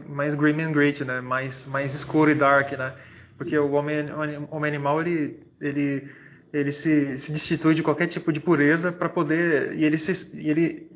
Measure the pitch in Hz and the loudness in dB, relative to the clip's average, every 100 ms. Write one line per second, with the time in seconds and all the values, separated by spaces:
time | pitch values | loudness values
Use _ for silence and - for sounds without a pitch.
0 | - 143 147 147 151 151 160 151 143 143 | -10 -4 -2 2 2 2 0 2 2 0
1 | 127 127 127 127 131 - 135 135 139 127 | -4 -6 -4 -4 -4 -10 -8 -4 -4 -6
2 | - 156 151 147 139 139 139 131 131 - | 0 4 6 6 6 4 2 -4 -8 -10
3 | - - - - 160 151 143 143 147 151 | -20 -20 -20 -10 -2 0 2 0 0 -4
4 | 147 151 151 147 147 156 147 147 143 156 | -4 -6 -6 -6 -8 -4 -2 -2 0 0
5 | 170 165 143 - - - 147 143 143 139 | 0 -2 -2 -6 -20 -8 -4 -2 -2 -2
6 | 139 - - - _ 147 143 139 160 151 | -8 -20 -20 -20 _ -4 -2 -2 2 2
7 | 139 131 - 151 - 160 160 160 156 147 | 2 -4 -6 -6 -2 0 2 2 2 0
8 | 170 175 - 147 175 151 147 170 175 175 | -2 -2 -2 -2 2 4 4 4 0 -2
9 | 165 - 151 160 170 139 - 156 151 160 | -4 -2 0 2 2 2 0 0 2 2
10 | 196 175 - - 151 156 170 - - | -2 -6 -8 -6 -2 2 0 -2 -14